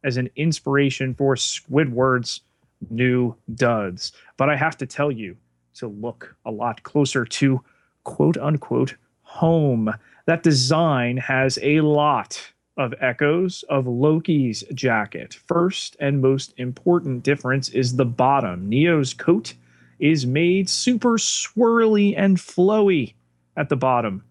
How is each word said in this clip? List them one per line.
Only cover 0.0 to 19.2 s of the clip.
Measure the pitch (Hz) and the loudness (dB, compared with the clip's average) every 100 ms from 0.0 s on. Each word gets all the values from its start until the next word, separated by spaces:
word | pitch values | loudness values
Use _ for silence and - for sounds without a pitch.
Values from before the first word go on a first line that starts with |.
| 139 | -4
as | 123 | -4
an | 123 - | -6 -2
inspiration | 160 151 - 139 139 - 131 123 | -2 -2 0 2 0 -2 -6 -2
for | 139 127 | 0 0
Squidward's | - - - 139 151 120 131 127 120 - _ _ _ _ - | -2 -8 -2 0 0 0 2 2 -2 -12 _ _ _ _ -10
new | 113 127 123 120 113 - 123 | -2 0 2 0 -4 -14 0
duds. | 120 113 98 90 - - - - | 0 2 -4 -8 -12 -14 -20 -2
But | 135 | 0
I | 143 | 2
have | 160 - | -2 -4
to | - | -12
tell | - 147 | -4 -4
you | 117 101 - _ _ _ - | -4 -10 -14 _ _ _ -14
to | 117 | -12
look | 104 117 - - _ 113 | -10 -12 -12 -20 _ -10
a | |
lot | 107 120 - | -4 -4 -6
closer | - 147 139 135 | -4 0 0 0
to | 117 - 139 131 _ _ _ _ | -4 0 2 0 _ _ _ _
quote-unquote | - - 151 165 143 147 - 123 135 - _ _ | -16 0 0 2 -2 -4 -2 -2 -2 -6 _ _
home. | _ - 165 165 147 120 107 107 _ _ - | _ -2 2 4 2 0 -2 -4 _ _ -2
That | 165 | 2
design | 165 139 127 160 165 135 120 127 | 2 2 2 2 2 2 0 -2
has | - 131 131 - | -2 0 0 0
a | 135 151 | 2 2
lot | 151 147 147 127 - - - _ _ - | 4 4 2 0 -4 -14 -16 _ _ -6
of | 127 - | -6 -2
echoes | 127 120 147 165 185 - - | -4 0 0 2 -2 -4 -4
of | 139 127 | -2 0
Loki's | 120 147 156 160 156 127 107 - | 0 2 2 2 2 0 -2 -10
jacket. | 131 127 110 101 - - - - | -4 0 0 -2 -10 -16 -20 -4
First | 170 175 - - _ | 0 0 -2 -12 _
and | 143 143 | -2 2
most | 131 135 - - | 2 2 -4 -10
important | 127 127 175 175 165 123 | -10 -4 2 2 0 -4
difference | 139 143 127 135 131 | -2 -2 0 -2 -2
is | 120 127 123 | -2 0 0
the | 123 | 0
bottom. | 120 131 139 110 87 95 | 2 2 2 0 -6 -2
Neo's | 120 165 160 131 | 2 2 2 0
coat | - | -2